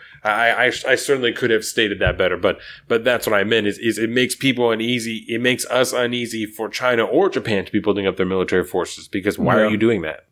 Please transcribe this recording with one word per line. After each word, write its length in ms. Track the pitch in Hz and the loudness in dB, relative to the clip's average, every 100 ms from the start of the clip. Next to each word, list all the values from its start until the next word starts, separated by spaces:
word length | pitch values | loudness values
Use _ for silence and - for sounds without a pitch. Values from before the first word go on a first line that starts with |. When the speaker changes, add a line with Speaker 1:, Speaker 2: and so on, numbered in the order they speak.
| - - | -14 -6
Speaker 1:
I, 280 | 110 107 117 | -2 2 2
I, 140 | 110 123 | 2 0
I 280 | - - 127 | 0 0 0
certainly 360 | - 135 120 | 2 0 0
could 160 | 113 123 | 0 0
have 140 | 110 | 0
stated 340 | - - 107 95 | 0 0 0 2
that 180 | 92 87 | 0 2
better, 180 | 92 87 | 0 2
but, 220 | 95 82 - - - | 0 -2 -8 -16 -2
but 140 | 117 | 0
that's 220 | 120 117 120 | 2 0 2
what 80 | |
I 100 | 104 | 0
meant 220 | 98 113 104 | 2 2 0
is, 120 | 95 | -2
is 180 | 113 101 | -2 -2
it 140 | 113 | -2
makes 240 | 123 123 | 0 0
people 360 | - 135 123 117 | 0 0 2 0
uneasy. 540 | 110 113 123 113 110 - | 0 -2 -2 -4 -8 -6
It 140 | 117 | -2
makes 240 | 127 123 - | 0 0 0
us 240 | 123 127 | 0 2
uneasy 500 | 123 120 123 117 113 | 0 -2 -2 -4 -6
for 240 | 104 - 104 | -6 -6 -8
China 360 | - 127 117 | -2 0 2
or 260 | 101 135 190 | 2 2 2
Japan 340 | - 123 98 | 0 -2 -2
to 80 | 90 | 0
be 80 | 107 | 0
building 260 | 98 98 98 | 0 2 0
up 120 | 92 | 0
their 80 | 92 | 0
military 380 | 95 90 92 | 0 2 0
forces 440 | 85 92 85 - - | 0 -2 -4 -8 -8
because 300 | 101 98 92 | -2 -2 0
why 160 | - 104 | 2 4
are 80 | |
Speaker 2:
Yeah. 60 | 107 | 2
Speaker 1:
you 80 | 107 | 2
doing 240 | 113 107 | 2 2
that? 240 | 80 - _ | -2 -8 _